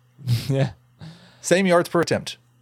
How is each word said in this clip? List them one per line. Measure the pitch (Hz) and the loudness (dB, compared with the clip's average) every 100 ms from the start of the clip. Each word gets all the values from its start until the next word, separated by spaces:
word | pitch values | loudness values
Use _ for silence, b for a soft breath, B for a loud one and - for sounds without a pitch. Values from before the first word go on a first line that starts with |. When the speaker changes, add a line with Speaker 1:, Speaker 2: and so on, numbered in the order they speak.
| _ _ | _ _
Speaker 1:
<laughs> | 123 117 - | -4 -4 -2
Yeah. | 135 123 - _ _ B B B B | -2 -2 -6 _ _ B B B B
Speaker 2:
Same | - 175 | 0 2
yards | 190 175 165 | 4 2 2
per | 175 | 0
attempt. | 156 107 - - _ _ | 0 -2 -4 -14 _ _